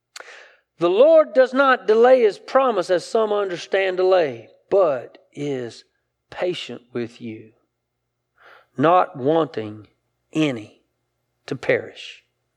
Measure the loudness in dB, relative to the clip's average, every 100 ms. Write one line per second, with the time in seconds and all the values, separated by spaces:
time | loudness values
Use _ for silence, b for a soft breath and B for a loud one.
0 | _ -20 B B B B B -4 0 4
1 | 6 6 4 2 2 2 2 2 2 4
2 | 4 4 2 -2 -2 0 2 0 0 -2
3 | -2 -2 -2 -2 -4 -8 -4 -2 -2 0
4 | 2 2 0 -6 -16 _ _ 0 2 -2
5 | -8 -20 _ -10 -8 -6 -8 -14 _ _
6 | _ _ _ -8 -6 -6 -10 -16 _ -10
7 | -10 -12 -14 -14 -18 _ _ _ _ _
8 | _ _ _ b b b b -2 2 2
9 | 2 -4 -2 0 -2 -6 -10 -14 -20 _
10 | _ _ _ -2 -2 -4 -12 _ _ _
11 | _ _ _ _ -14 -6 -2 -2 -4 -16
12 | -20 -20 _ _ _